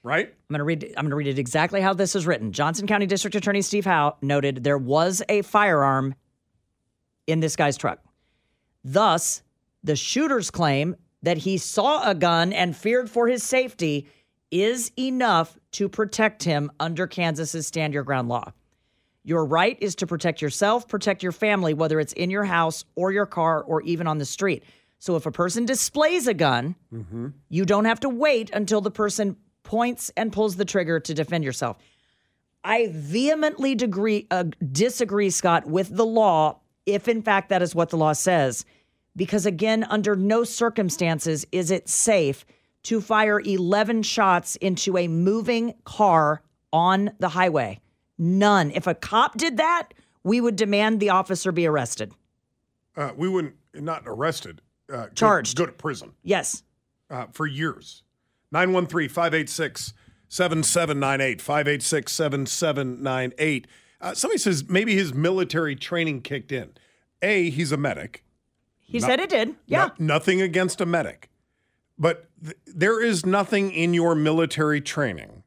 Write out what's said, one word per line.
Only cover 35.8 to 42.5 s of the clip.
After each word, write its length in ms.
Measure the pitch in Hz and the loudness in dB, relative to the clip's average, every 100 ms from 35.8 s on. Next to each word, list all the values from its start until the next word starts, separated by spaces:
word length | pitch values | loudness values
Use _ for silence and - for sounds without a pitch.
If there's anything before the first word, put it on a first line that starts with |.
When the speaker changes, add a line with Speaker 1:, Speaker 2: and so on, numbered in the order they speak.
| 190 202 | 0 0
Speaker 2:
the 100 | 226 | 2
law, 540 | 220 208 160 156 - _ _ - | 4 6 6 4 0 _ _ -2
if 220 | 202 - | 0 0
in 140 | 226 | 0
fact 280 | 220 196 - | 2 2 2
that 120 | 185 | 0
is 140 | 175 170 | 2 0
what 140 | 170 | 0
the 60 | 165 | 2
law 160 | 156 | 2
says, 520 | 151 185 175 135 117 - _ _ _ _ 175 | 2 2 4 2 -2 -12 _ _ _ _ -6
because 300 | 190 208 190 | -2 0 0
again, 380 | 165 220 220 | 0 0 0
under 320 | 220 214 202 196 | 0 0 0 0
no 280 | 196 220 | 2 2
circumstances 1040 | 233 - 233 226 185 - 170 160 170 156 - | 0 0 0 0 -2 0 0 0 -2 -4 -2
is 180 | 180 170 | -4 0
it 160 | 185 - | -2 -2
safe 560 | - - 202 147 135 - | 0 4 4 2 -2 -12